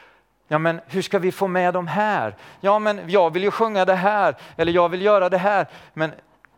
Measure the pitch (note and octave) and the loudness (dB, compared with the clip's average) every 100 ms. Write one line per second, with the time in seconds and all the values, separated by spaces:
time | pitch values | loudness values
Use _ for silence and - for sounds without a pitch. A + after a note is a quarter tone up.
0 | - _ _ _ - D3+ E3 E3 - F#3 | -20 _ _ _ -4 -2 0 -4 -6 -6
1 | - G3 F3+ - G3 F3+ F3+ F3+ E3+ E3+ | -2 -2 -2 -2 -2 0 0 0 -4 -2
2 | G#3+ F#3 A2 G2+ - - F#3+ G#3+ G#3+ G#3 | -2 -2 -4 -8 -18 -4 0 2 0 -4
3 | E3+ G3 E3 D#3+ G3 F#3+ A3+ G#3 F#3 F#3 | 0 2 2 0 -2 -2 -2 0 2 2
4 | F#3+ G#3 F3+ C3 - - E3+ F3 F3 F3+ | 2 2 0 -2 -8 -4 0 2 2 0
5 | G3+ G#3 F3+ F#3 G3 G3+ D#3 - - - | 2 2 2 0 0 0 -2 -8 -14 -6
6 | D#3 D3 - _ _ | -6 -6 -20 _ _